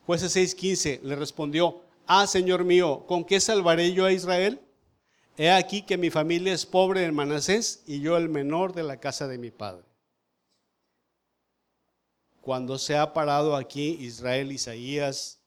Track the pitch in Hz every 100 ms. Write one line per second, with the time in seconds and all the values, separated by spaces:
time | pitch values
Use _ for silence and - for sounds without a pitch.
0 | - 175 180 185 180 180 185 180 160 127
1 | 135 139 147 - 151 147 170 - - _
2 | - 185 196 190 185 180 180 175 175 139
3 | - 175 170 196 190 220 175 165 175 185
4 | 190 190 175 180 190 269 _ _ _ _
5 | _ _ _ - 156 185 180 202 196 180
6 | 175 160 151 170 185 175 - 185 185 190
7 | 175 151 143 151 143 202 226 - - 143
8 | 147 170 170 151 139 160 190 180 156 131
9 | 143 131 143 127 120 104 104 90 _ _
10 | _ _ _ _ _ _ _ _ _ _
11 | _ _ _ _ _ _ _ _ _ _
12 | _ _ _ _ - 127 127 131 - 147
13 | 151 160 147 143 151 143 127 139 147 165
14 | 123 113 123 131 139 135 123 113 123 143
15 | 143 135 - -